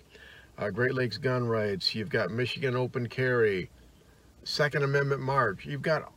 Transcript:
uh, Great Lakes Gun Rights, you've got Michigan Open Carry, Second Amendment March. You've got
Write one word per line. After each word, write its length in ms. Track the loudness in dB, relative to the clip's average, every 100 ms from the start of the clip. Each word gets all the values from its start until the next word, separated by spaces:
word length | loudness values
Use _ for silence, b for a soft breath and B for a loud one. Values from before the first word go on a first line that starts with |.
| -8 B B B B -6
uh, 140 | -4
Great 240 | 0 0
Lakes 240 | 2 -2 -2
Gun 280 | 0 0 0
Rights, 480 | 0 0 -2 -2
you've 140 | -4 -2
got 220 | 0 0
Michigan 440 | -2 -2 -2 -2
Open 340 | 0 -2 -2 -4
Carry, 600 | 0 2 4 4 4 -2 -10 B B B B B -16
Second 380 | -8 -2 0 2
Amendment 360 | 2 2 2 0
March. 460 | 0 2 2 0 -6
You've 160 | -6
got 300 | 0 0 -2